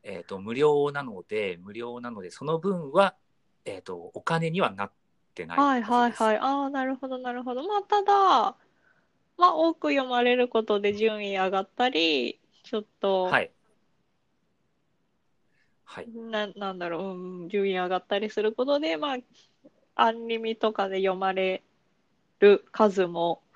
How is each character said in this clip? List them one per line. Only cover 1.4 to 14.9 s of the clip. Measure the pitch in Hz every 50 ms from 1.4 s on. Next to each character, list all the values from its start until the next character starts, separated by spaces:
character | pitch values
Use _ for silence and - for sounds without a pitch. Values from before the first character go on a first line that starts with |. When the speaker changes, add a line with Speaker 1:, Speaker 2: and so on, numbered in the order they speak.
| 104 95 87 85
Speaker 1:
無 | 90 101
料 | 104 113 120 120 120 123
な | 120 120
の | 117 101
で、 | 92 87
そ | - - -
の | 151 165 165
分 | 160 196 196 175 156 135
は、 | 143 190 196 185 - _ _ _ _ _ _ _ _ _ -
え | 123 101 92
ー |
と、 | - - 90
お | 87 85 92 - 107
金 | - - 165 165 165 160
に | 160 190
は | 170 120
な | 95 98 101 -
っ | _ _ _ _ _ _ _ _ -
て | - 85
な | 80 85
い | -
は | 285 285 262
ず | 247
で | 214
す。 | 214
Speaker 2:
は | 240 240 240 240
い |
は | 226 - 226 220
い | 214
は |
い。 | -
あ | - 269 277 277 277
ー、 | 269
な | 285 269 262
る | 262 269
ほ | 254 277 262
ど | 262
な | 254 254 247
る | 247 247
ほ | 240 254 247
ど。 | 254 302
ま | 403 415 403
あ、 |
た | 403 - 415 415
だ、 | 392 403 403 403 392 370 302 240 208 196 - _ _ _ _ _ _ _ _ _ _ _ _ _ _ _ _ -
ま | 349
あ、 | 359 330
多 | 311 330 330 320
く | - - 302
読 | 285 277 262
ま | 254 247 240
れ | 240 247 247
る | 247 247 247
こ | - 220 220
と | 220 208 202
で | 202 202
順 | 208 202 220 220 214 208 208
位 | 202 196
上 | 190 190 190
が | 196 190
っ | 190 - _
た | - 247 254
り、 | 262 - 165 165 151 131 120 - - _ _ _ _ _
ち | - - -
ょ | 214
っ | 214 _ _ -
と、 | - 196 190 185
Speaker 1:
は | 185 185 175 120
い。 | 90 - _ _ _ _ _ _ _ _ _ _ _ _ _ _ _ _ _ _ _ _ _ _ _ _ _ _ _ _